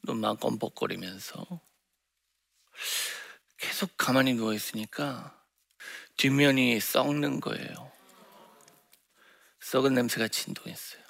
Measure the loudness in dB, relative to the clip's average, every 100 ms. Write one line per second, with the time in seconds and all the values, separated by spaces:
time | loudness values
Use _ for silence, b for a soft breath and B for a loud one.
0 | -6 -2 -2 0 -2 -2 -6 -4 -4 -4
1 | -8 -10 -14 -12 -12 -12 _ _ _ _
2 | _ _ _ _ _ _ _ B B B
3 | B B B B _ _ -6 -4 -4 0
4 | 2 4 4 2 0 -2 -4 -8 -8 -4
5 | -6 -6 -12 -20 _ _ _ _ B B
6 | B 2 4 8 8 8 6 4 2 2
7 | 2 2 0 -2 -4 -6 -8 -12 -16 -20
8 | -20 -20 -20 -20 -20 -20 -20 _ _ _
9 | _ b b b b b 0 2 4 4
10 | 2 0 -2 -2 -6 -10 -10 -12 -14 -16